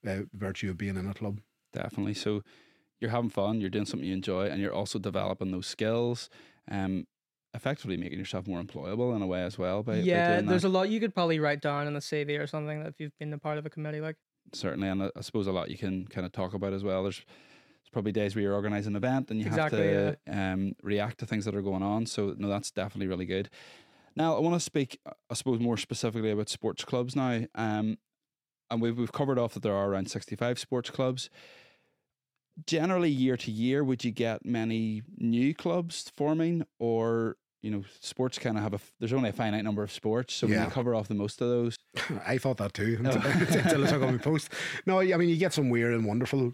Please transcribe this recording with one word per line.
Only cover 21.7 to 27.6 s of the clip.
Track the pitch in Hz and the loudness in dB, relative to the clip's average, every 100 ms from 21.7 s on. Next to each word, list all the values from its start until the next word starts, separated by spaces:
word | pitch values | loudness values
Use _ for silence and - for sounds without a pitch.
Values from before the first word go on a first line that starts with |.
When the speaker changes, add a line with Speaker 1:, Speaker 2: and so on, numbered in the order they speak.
| 95 | 0
Speaker 2:
on. | 98 104 113 | 0 0 0
So, | - 101 - | -2 -2 -2
no, | 101 | -2
that's | 101 - | -2 -2
definitely | - 98 101 98 | -4 -6 -4 -4
really | 92 90 | -2 0
good. | 92 101 - - - - _ _ - | -2 -2 -8 -20 -20 -20 _ _ 0
Now, | 160 156 | 2 4
I | |
wanna | 156 170 | 4 2
speak, | - 156 135 - - - _ | 0 0 -2 -4 -16 -18 _
I | 117 | -4
suppose, | - 120 | 0 2
more | 120 110 | 2 0
specifically | - 117 117 113 110 | -2 -2 -2 0 0
about | 104 107 | 0 -2
sports | - 110 - - | -2 -4 -4 -2
clubs | 127 123 131 | -2 0 0
now. | 131 117 113 | 0 0 -2
Um, | - | -2